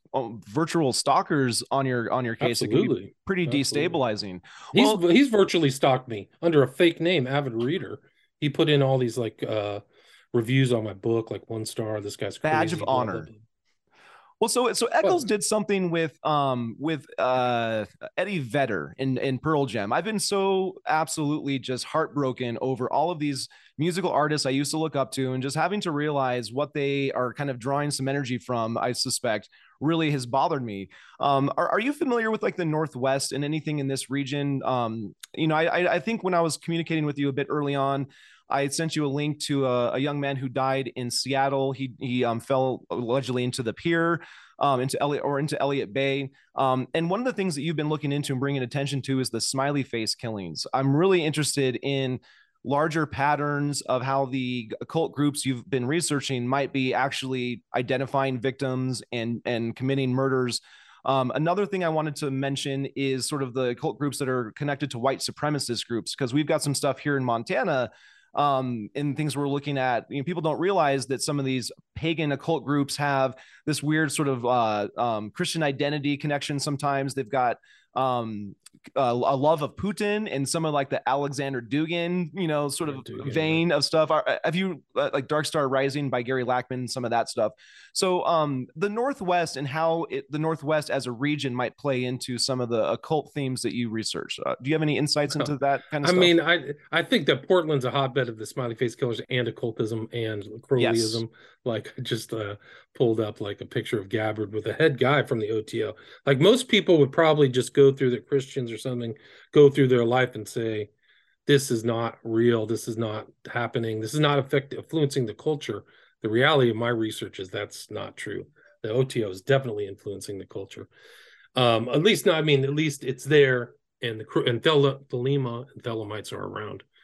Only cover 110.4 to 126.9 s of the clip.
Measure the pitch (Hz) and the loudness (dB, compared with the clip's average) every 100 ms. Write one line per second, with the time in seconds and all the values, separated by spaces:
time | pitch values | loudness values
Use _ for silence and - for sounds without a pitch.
110.4 | 104 - 113 107 104 _ _ _ _ _ | -10 -6 -4 -4 -6 _ _ _ _ _
111.4 | - 139 131 117 113 113 117 - 113 113 | 4 4 4 0 0 0 -2 -6 -2 4
112.4 | 120 117 107 113 - 113 113 110 - - | 4 4 2 -4 -4 -4 -4 -6 -10 -16
113.4 | - 123 120 123 113 110 110 151 147 143 | -10 -6 -4 -2 -4 -4 -4 2 2 2
114.4 | 135 143 135 - - 160 147 139 117 101 | 2 -2 -2 -8 -6 -2 0 0 -4 -4
115.4 | - 147 - 101 - _ _ _ 107 113 | -4 -4 -4 -8 -10 _ _ _ -2 2
116.4 | 139 151 120 110 117 117 110 107 104 - | 4 6 4 2 0 0 -2 -4 -10 -10
117.4 | 95 104 101 - - 104 101 - - 95 | -10 -8 -8 -10 -12 -10 -10 -10 -10 -8
118.4 | 92 _ _ _ 110 120 131 123 107 92 | -10 _ _ _ -2 0 0 0 -4 -4
119.4 | - 135 123 104 101 98 - 98 98 98 | 2 2 2 -6 -6 -8 -12 -10 -10 -12
120.4 | 90 - 98 - - _ - - - - | -10 -12 -12 -14 -16 _ -20 -20 -20 -20
121.4 | _ - 123 113 117 151 185 180 196 160 | _ 2 4 4 2 2 4 4 4 2
122.4 | 156 139 135 147 156 - - 131 139 151 | 4 4 4 0 0 -2 -6 -6 4 6
123.4 | 135 123 120 - _ _ 123 110 107 - | 8 4 -2 -10 _ _ -6 -6 -4 0
124.4 | 117 117 165 151 139 135 - 127 127 143 | 2 2 4 6 6 2 -4 -4 0 0
125.4 | 127 117 127 - 120 113 104 107 101 101 | 0 -6 -12 -10 -6 -6 -6 -8 -8 -10
126.4 | 98 98 104 98 - | -8 -8 -10 -12 -16